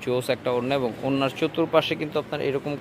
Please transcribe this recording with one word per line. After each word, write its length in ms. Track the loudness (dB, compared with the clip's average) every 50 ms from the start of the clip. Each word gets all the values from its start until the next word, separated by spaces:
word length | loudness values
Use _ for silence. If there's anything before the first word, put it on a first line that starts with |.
| -2
জোস 240 | 0 0 0 2 0
একটা 200 | -2 0 0 0
ওড়না 240 | 0 0 0 0 0
এবং 160 | 0 0 -2 -2 -2 -2
ওড়নার 260 | 0 2 2 2 0
চতুর্পাশে 640 | 0 0 -2 0 2 0 0 4 4 4 4 4 0
কিন্তু 200 | -2 -2 -2 -2 -4
আপনার 220 | -4 -2 -4 -2
এরকম 320 | 0 0 0 0 -2 -4 -4 -2